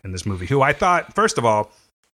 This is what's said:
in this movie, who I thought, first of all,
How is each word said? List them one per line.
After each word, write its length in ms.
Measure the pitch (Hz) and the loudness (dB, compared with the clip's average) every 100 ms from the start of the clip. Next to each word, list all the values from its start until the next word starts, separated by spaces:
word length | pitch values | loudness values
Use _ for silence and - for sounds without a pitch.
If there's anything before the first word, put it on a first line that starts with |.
in 80 | 101 | -12
this 120 | 92 | -8
movie, 220 | 104 95 90 | -6 -6 -2
who 160 | 139 | 0
I 100 | 135 | 2
thought, 400 | 143 190 175 - | 2 2 0 -2
first 240 | - 214 - | -2 0 2
of 60 | |
all, 260 | 117 107 107 _ _ _ _ | 2 2 -2 _ _ _ _